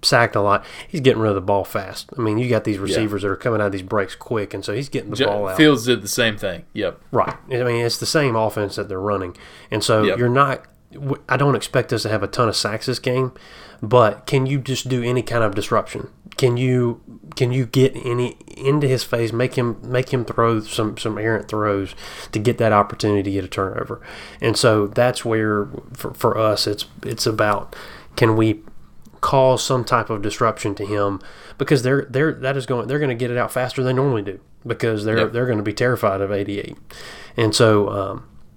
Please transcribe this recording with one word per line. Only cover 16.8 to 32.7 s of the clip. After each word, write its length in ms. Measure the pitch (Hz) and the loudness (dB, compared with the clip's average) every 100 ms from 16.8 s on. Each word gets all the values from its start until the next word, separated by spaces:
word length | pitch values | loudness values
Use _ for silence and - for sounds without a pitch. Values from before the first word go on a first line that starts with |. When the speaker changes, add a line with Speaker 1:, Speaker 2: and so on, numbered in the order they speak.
| 120 117 - 117 - - | 2 -2 -12 -20 -16 -2
Speaker 1:
can 160 | 123 | 0
you 140 | 127 117 | 0 0
get 260 | 131 131 | 4 4
any 440 | 127 120 120 120 - - - | 2 -4 -2 -2 -6 -20 -4
into 320 | 135 147 143 | 0 2 2
his 160 | 127 | 0
face, 280 | - 120 117 | 0 -2 0
make 220 | 113 127 | 0 0
him, 220 | - 120 110 | 0 -2 -2
make 280 | 120 123 127 | -2 -2 0
him 120 | 127 | -2
throw 360 | 113 - 117 113 | -2 2 2 2
some, 360 | 107 - 107 107 | -2 -2 -2 -2
some 180 | 113 104 | -6 -2
errant 280 | 110 110 - | 0 0 -2
throws 480 | 107 107 101 95 - - - - | -2 0 0 -4 -10 -16 -14 -6
to 60 | 110 | 0
get 200 | 107 113 | 0 2
that 140 | 113 | 4
opportunity 500 | 104 101 - 107 101 | 4 4 0 0 0
to 80 | 98 | 0
get 140 | 98 | -4
a 40 | 95 | -4
turnover? 520 | - 95 - - 101 - - - - | -4 -4 -4 -8 -10 -12 -16 -18 -2
And 160 | 117 104 | 0 4
so 300 | 123 107 101 | 4 4 2
that's 360 | 113 120 123 | 2 2 2
where, 440 | 117 113 107 104 104 - - | -2 0 0 0 -2 -10 -14
for, 200 | - - | -10 -10
for 240 | - - 107 | 0 0 4
us, 280 | 110 104 - | 2 2 -2
it's, 200 | 104 - - | -4 -8 -10
it's 220 | 104 110 - | -8 -2 -2
about, 500 | 110 107 101 - - - - - - | 2 2 0 -4 -14 -16 -18 -14 2
can 180 | 117 110 | 4 4
we 260 | 110 104 - - - - - - | 2 0 -6 -18 -18 -20 -20 -4
cause 420 | - 135 131 127 | 0 4 4 4
some 220 | - 131 | 0 -2
type 260 | 113 123 107 | 2 0 0
of 100 | 107 | -4
disruption 520 | 104 - 117 107 107 | -4 0 0 0 -6
to 100 | 98 101 | -4 -4
him, 340 | 104 101 98 - - - - | 0 0 -2 -10 -20 -20 -6
because 240 | - 143 | 2 2
they're, 220 | 123 139 - | 2 0 0
they're, 220 | 131 160 | 0 0
that 240 | 135 131 139 | 0 -4 -4
is 100 | |
going, 220 | 123 | -2